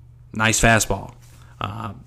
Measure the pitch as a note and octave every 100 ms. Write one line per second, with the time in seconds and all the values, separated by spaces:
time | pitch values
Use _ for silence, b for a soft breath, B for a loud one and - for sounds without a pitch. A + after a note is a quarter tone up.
0 | - - - - A2 G#2+ A#2 A2 - G2
1 | - - b b b b G2+ G#2+ A2 -